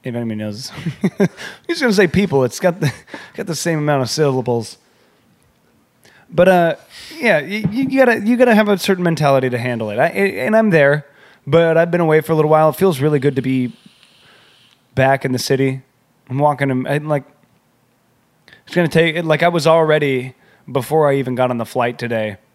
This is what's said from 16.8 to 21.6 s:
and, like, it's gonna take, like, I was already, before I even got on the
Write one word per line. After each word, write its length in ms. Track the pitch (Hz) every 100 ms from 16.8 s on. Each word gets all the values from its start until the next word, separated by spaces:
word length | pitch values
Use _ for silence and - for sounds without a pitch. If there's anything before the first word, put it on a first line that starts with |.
| 131
and, 200 | 143 151
like, 160 | 147 131 _ _ _ _ _ _ _ _ _ _ _ _ - _
it's 100 | 175
gonna 120 | 165
take, 360 | 165 165 156
like, 200 | 165 151
I 40 | 170
was 180 | 170 151
already, 680 | 165 156 151 147 131 127 - _ _ -
before 400 | 131 120 156 147
I 60 | 139
even 200 | 127 123
got 160 | 127
on 60 |
the 80 | 120